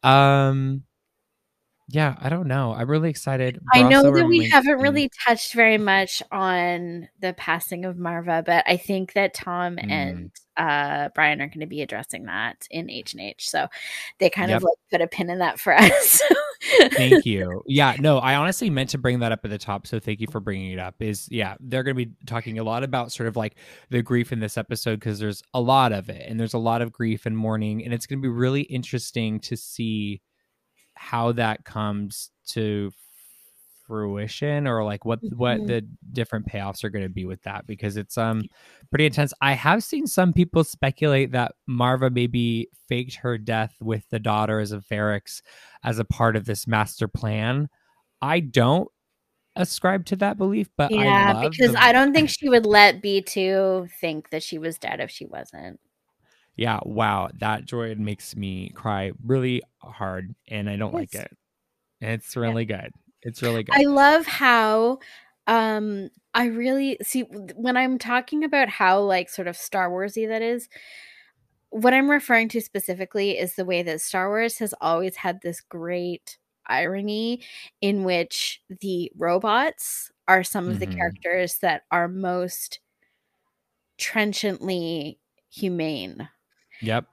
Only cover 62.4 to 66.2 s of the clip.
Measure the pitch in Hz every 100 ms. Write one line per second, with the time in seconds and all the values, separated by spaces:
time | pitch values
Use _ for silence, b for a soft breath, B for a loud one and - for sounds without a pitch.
62.4 | 117 113 113 101 - - _ _ 120 113
63.4 | 120 117 110 277 285 277 285 311 320 -
64.4 | 269 233 220 220 233 262 B B B B
65.4 | - 226 220 214 214 202 190 _